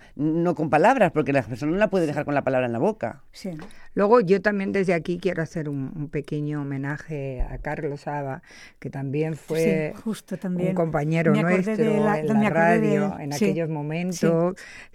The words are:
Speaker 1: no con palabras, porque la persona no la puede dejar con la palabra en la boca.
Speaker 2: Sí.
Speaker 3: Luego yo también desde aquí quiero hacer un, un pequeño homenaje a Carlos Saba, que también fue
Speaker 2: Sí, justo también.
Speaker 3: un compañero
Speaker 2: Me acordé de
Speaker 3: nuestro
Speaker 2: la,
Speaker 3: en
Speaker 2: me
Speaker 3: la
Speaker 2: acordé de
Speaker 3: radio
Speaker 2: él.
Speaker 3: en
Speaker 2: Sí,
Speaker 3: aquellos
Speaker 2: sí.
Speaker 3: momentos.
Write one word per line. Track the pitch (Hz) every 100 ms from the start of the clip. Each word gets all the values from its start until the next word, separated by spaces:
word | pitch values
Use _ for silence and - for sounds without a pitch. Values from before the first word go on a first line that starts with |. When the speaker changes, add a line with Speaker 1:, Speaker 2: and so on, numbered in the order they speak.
| - -
Speaker 1:
no | 151 165 175 156
con | 156
palabras, | 151 202 269 180
porque | 151 139
la | 139
persona | 117 123 147
no | 185
la | 214
puede | 190 160
dejar | 147 143
con |
la | 143
palabra | 135 131 123
en |
la | 117
boca. | 185 214 - - -
Speaker 2:
Sí. | - 196 156 - - -
Speaker 3:
Luego | - 202 247
yo | 175 196
también | 208 202 196
desde | 196 185 170
aquí | 170 175
quiero | 180 175
hacer | 160 165 151
un, | 143 135 156
un | 143
pequeño | 151 139 151 147 151
homenaje | 143 135 139 147 - 151 135 127
a | - 131
Carlos | 147 151 147 143
Saba, | 156 147 139 131 - - - -
que | 147
también | 139 139 147 160 151
fue | - 160 160 160 151 -
Speaker 2:
Sí, |
justo | 220 202 - 180
también. | 185 180 185
Speaker 3:
un | 185
compañero | 160 151 151 165 165
Speaker 2:
Me | -
acordé | - 190 185 214
de | 220
Speaker 3:
nuestro | 214 214
Speaker 2:
la, | 208
Speaker 3:
en | -
Speaker 2:
me |
Speaker 3:
la | 214 214
Speaker 2:
acordé |
de |
Speaker 3:
radio | 160 170 165 156 151 151 -
Speaker 2:
él. |
Speaker 3:
en | 147
Speaker 2:
Sí, | 147 202
Speaker 3:
aquellos | 156 160
Speaker 2:
sí. |
Speaker 3:
momentos. | 156 147 160 180 170 165 165 175 190 - - -